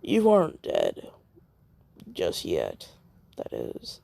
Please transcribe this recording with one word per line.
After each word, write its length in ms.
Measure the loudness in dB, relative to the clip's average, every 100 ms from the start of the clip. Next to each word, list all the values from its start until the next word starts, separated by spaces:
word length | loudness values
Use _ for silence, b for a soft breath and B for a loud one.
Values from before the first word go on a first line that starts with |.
You 280 | 2 4 6
aren't 320 | 6 4 -2
dead. 480 | -2 0 0 -2 -14 -20 _ -20 _ _ _ _ _ -20 -14
Just 340 | -4 -2 -2
yet, 440 | -2 -2 -2 -6 -16 -20 _ -20 _ -14
that 160 | -10
is. 480 | -8 -8 -10 -14 -18